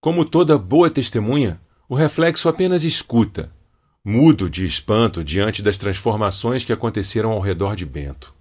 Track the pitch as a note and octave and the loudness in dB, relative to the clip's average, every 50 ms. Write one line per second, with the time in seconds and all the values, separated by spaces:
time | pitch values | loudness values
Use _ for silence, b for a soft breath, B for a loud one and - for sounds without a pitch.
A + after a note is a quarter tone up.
0 | - D#3+ E3 F3 E3 E3 - D#3+ F3+ D#3 D#3 C3+ G2 F#2 B2 D#3+ F3 E3 E3 C#3+ | 0 0 2 2 0 2 4 2 4 6 4 2 2 2 4 4 4 4 2 -2
1 | B2 - - A#2 G#2 A2 C3 D3 C3+ G2+ E2 - _ _ _ _ _ _ B2 C3+ | -4 -2 -4 -4 -2 0 0 0 0 -2 -4 -6 _ _ _ _ _ _ -2 0
2 | D#3+ D3 - - E3 E3+ E3 - - F3 D#3+ E3 F#3 F#3 F3+ F3 D#3 E3 - - | 0 0 0 0 0 0 0 0 0 0 0 0 0 0 0 0 0 -2 -2 -4
3 | - _ A#2 A#2 A2+ - - - - - - _ _ _ _ _ _ _ _ _ | -6 _ 2 2 2 2 -2 -10 -12 -12 -16 _ _ _ _ _ _ _ _ _
4 | _ G2+ G#2+ A#2 C#3+ E3 C#3+ F2+ F#2+ E2+ C#2+ F2 F#2+ F2 - - - - G#2+ A2 | _ -2 2 6 6 6 6 4 0 -4 -4 -2 -4 -4 -4 -6 -2 0 2 2
5 | A#2 A2 F#2 F2 D#2+ C#2+ D#2+ F#2+ G2+ G#2+ G#2+ - G2+ G#2 G2 G2 - G2+ F#2 F#2 | 2 2 0 -4 -8 -4 -2 0 0 0 -2 0 -2 -2 -2 0 -4 -4 -6 -2
6 | - A#2 G#2+ G#2 G#2+ G2 F#2 - - A#2 B2+ C3 A#2+ - A#2 - - A#2 - G#2+ | -2 -2 -2 0 -2 -2 -2 -2 -4 -2 -4 -4 -2 -4 -4 -2 -2 -4 -4 -4
7 | F#2+ - - A#2 G#2+ A2+ A2+ G#2 F#2+ G2 F#2 E2 G2 G2 G#2+ F#2 F2+ C#2+ C2 D2+ | -6 -2 -2 -2 -2 0 -2 -2 -2 -2 -2 -2 -2 -4 -4 -6 -8 -10 -8 -10
8 | C#2+ C#2 C#2 - - - _ _ | -10 -10 -12 -14 -18 -20 _ _